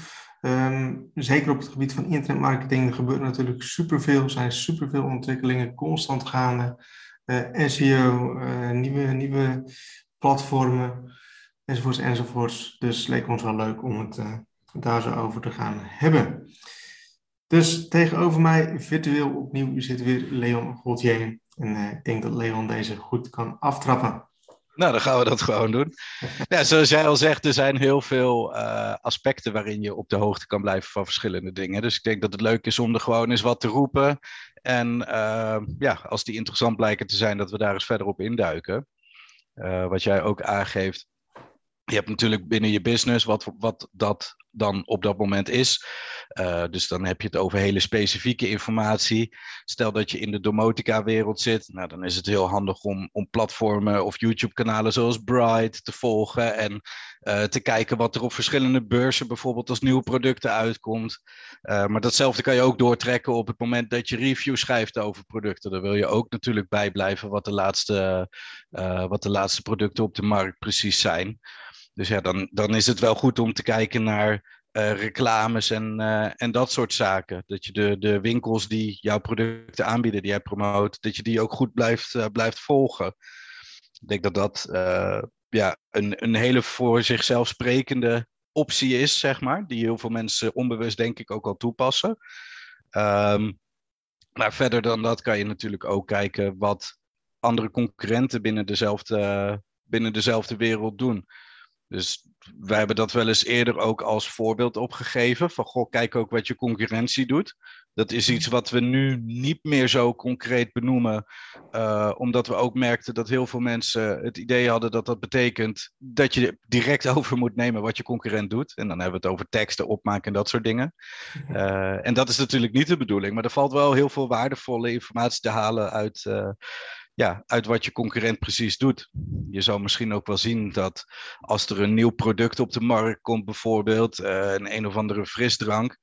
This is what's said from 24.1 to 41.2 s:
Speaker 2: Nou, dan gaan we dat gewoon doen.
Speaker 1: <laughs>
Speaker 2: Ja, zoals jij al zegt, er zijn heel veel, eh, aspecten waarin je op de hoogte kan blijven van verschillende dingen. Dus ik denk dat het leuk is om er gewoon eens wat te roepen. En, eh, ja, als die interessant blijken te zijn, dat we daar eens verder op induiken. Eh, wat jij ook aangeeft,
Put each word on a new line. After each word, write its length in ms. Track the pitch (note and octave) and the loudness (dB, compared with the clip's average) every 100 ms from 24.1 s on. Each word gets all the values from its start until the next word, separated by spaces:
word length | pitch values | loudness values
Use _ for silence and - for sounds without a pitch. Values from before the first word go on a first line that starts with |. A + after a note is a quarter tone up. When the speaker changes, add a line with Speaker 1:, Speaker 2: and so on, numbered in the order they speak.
| - - _ - - _ | -4 -12 _ -20 -20 _
Speaker 2:
Nou, 180 | - F3 | 0 2
dan 80 | A#2 | 4
gaan 180 | C#3+ C3 | 2 4
we 60 | |
dat 180 | A#2 B2 | 4 2
gewoon 280 | - G#2+ A2 | 0 2 2
doen. 220 | A#2 D3+ - - - | 2 -2 -6 -16 -12
Speaker 1:
<laughs> 280 | B2+ - - | -10 -8 0
Speaker 2:
Ja, 160 | F3+ | 2
zoals 240 | C#3+ D#3+ C#3+ | 6 8 8
jij 180 | D#3 D#3 | 8 6
al 100 | C#3+ | 6
zegt, 280 | D#3 C#3+ | 4 4
er 80 | D3+ | 2
zijn 240 | C3 C#3 C3+ | 4 4 4
heel 240 | C#3 C#3 | 4 4
veel, 540 | - C3 B2+ A#2+ A2+ | 2 2 4 2 0
eh, 400 | A2+ A2+ A2 G#2+ - | -4 -4 -4 -4 -4
aspecten 520 | A#2+ - C3+ C3+ A#2 | -4 -2 0 0 -2
waarin 300 | G#2+ G#2 G#2+ | -4 -4 -4
je 120 | G#2 | -6
op 140 | G#2 G#2 | -6 -2
de 80 | G2+ | 0
hoogte 300 | G#2+ G2+ - | 2 0 -4
kan 140 | G#2 | -2
blijven 300 | G2+ F#2+ - | 0 -2 -4
van 140 | G#2 | -6
verschillende 480 | F#2+ - A2 F2+ F#2+ | -4 -4 -4 -4 -6
dingen. 300 | F#2 F#2 G2+ | -8 -4 -2
Dus 140 | A#2 - | -2 -2
ik 60 | |
denk 200 | A2+ G#2+ | -2 -2
dat 100 | G#2 | -2
het 80 | G2 | 0
leuk 260 | A2+ A2+ - | 2 2 0
is 120 | - | 0
om 160 | A#2 | 0
er 60 | A2+ | 0
gewoon 300 | - A#2 A#2 | 2 0 2
eens 100 | A#2 | 2
wat 200 | A#2 A#2 | 2 0
te 80 | A#2 | 0
roepen. 500 | A#2 C#3 C#3 C#3 C#3+ - - - - | 2 2 4 2 2 -6 -18 -20 -8
En, 440 | - B2 A#2+ A#2+ - | 0 0 0 -2 -2
eh, 540 | A2+ A2 A2+ A2 A2 G#2 - | -2 0 0 -2 -2 -4 -2
ja, 140 | C3+ G2 - | 0 0 -4
als 160 | A2 | -6
die 100 | - | -4
interessant 420 | A2 A2 - A#2+ A2 | -6 -6 0 0 2
blijken 300 | A2 G#2+ G#2+ | 2 0 -2
te 100 | G2 | 0
zijn, 220 | A2 G2+ | 0 0
dat 120 | F#2+ | -4
we 80 | G#2 | -2
daar 140 | G#2 | -2
eens 140 | F#2+ - | -2 -2
verder 200 | A2 G2+ | -2 -2
op 140 | F#2+ | -4
induiken. 640 | G2+ A#2+ A2 D3+ - G#2 C#3+ _ _ - - _ _ | -4 0 0 -2 -4 -6 -6 _ _ -20 -20 _ _
Eh, 320 | - F#2 F#2 F#2 | -10 -6 -2 -2
wat 160 | F#2 | 0
jij 200 | A2 A#2+ | 2 2
ook 200 | G#2+ G#2 | 2 -2
aangeeft, 640 | - G2+ G2 G2+ F#2+ - - _ | -2 -2 -2 -2 -4 -6 -14 _